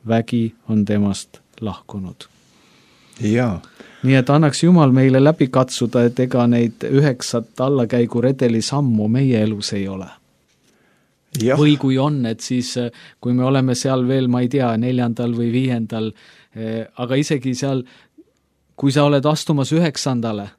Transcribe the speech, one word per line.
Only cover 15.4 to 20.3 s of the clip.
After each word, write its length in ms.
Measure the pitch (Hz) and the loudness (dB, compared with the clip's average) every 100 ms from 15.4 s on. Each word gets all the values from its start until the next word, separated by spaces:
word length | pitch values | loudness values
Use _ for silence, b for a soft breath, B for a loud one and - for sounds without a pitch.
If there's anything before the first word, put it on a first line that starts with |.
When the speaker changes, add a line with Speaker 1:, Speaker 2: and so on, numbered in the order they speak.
| 117 | -2
Speaker 1:
viiendal, 580 | 120 131 120 110 113 110 104 b b b 110 | -2 -2 -2 -4 -6 -8 -8 b b b -12
eh, 280 | 113 113 110 - | -8 -8 -10 -10
aga 200 | 123 131 | -4 -2
isegi 380 | 151 147 131 123 | -2 -4 -4 -4
seal, 240 | 139 135 123 b b _ - _ _ _ _ - | -4 -4 -6 b b _ -20 _ _ _ _ -4
kui 140 | 139 | 0
sa 140 | 143 147 | 2 2
oled 180 | 143 139 | 2 2
astumas 460 | 156 - 151 131 | -2 0 -2 0
üheksandale 760 | 160 170 - - 123 113 | 0 0 -2 -4 -2 -4